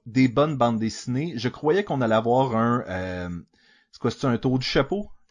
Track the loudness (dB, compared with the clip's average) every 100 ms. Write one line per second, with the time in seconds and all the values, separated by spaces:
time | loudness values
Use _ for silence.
0 | -2 2 2 4 2 2 2 2 -2 -4
1 | -6 -4 -4 -4 -6 -2 0 2 0 0
2 | 2 2 4 2 2 2 2 0 -2 -6
3 | -6 -6 -6 -8 -12 _ _ _ _ -6
4 | -4 -2 -2 0 0 0 0 0 0 -2
5 | -6 -14